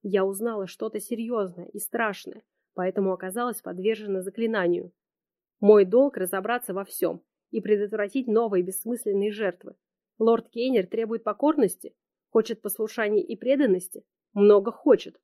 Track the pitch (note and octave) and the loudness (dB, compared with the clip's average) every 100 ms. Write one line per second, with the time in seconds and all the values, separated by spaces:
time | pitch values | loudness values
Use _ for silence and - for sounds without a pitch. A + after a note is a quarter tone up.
0 | G3+ F#3+ F#3+ G3 A#3 G#3+ F#3+ - A3 A3 | 0 0 0 -2 -6 -6 -8 -8 -8 -8
1 | - A#3 A#3 A#3 F#3+ F3 - G#3 - A#3 | -8 -8 -4 -4 -4 -8 -14 -12 -8 -4
2 | A3 G3 - A3 _ _ _ - F3+ F#3+ | -4 -6 -14 -18 _ _ _ -6 -4 0
3 | G3 F3+ F#3 G3+ A#3+ A3 F#3+ F3+ G3 G#3+ | -2 -2 -6 -6 -6 -6 -10 -4 -2 -2
4 | G#3+ F#3+ F#3 A3+ A3+ A3 F3 F3 F3+ _ | -4 -6 -6 -4 -2 0 0 -2 -4 _
5 | _ _ _ _ _ _ G3+ G#3+ F#3 A3+ | _ _ _ _ _ _ 6 8 8 4
6 | C#4 C4+ F#3 G3 G3+ A#3+ - F#3 G3 - | 4 0 -6 -4 -4 -6 -6 -10 -8 -4
7 | - F3+ _ _ _ A3+ F#3+ G#3 G#3 G#3+ | -4 -4 _ _ _ -6 0 0 0 -4
8 | G#3 C4+ B3 G#3+ A#3 F#3+ F3+ F#3+ A3+ A#3+ | -4 -4 0 0 2 0 -2 -6 -8 -6
9 | G#3+ G3 G#3 G#3 G3+ F3+ - - _ _ | -2 -2 -2 -2 -6 -6 -20 -20 _ _
10 | _ _ A3 A3+ A3 A#3 B3+ B3 F3+ - | _ _ 2 2 -2 -4 0 0 0 -4
11 | F#3+ A3+ G#3+ G3+ C#4+ D4 G3+ - - _ | -4 -4 -6 0 0 4 0 0 -16 _
12 | _ _ _ A3+ A3 A3 G#3 - G#3+ - | _ _ _ 0 0 -6 -8 -6 -6 -2
13 | G#3 G#3 - A3+ A#3+ C#4 C4+ F3+ - - | 0 0 0 -6 0 2 4 2 -2 -18
14 | _ _ _ G3+ G3+ G3+ G3+ - D4+ A3 | _ _ _ 4 8 8 4 -2 4 4
15 | - _ | 2 _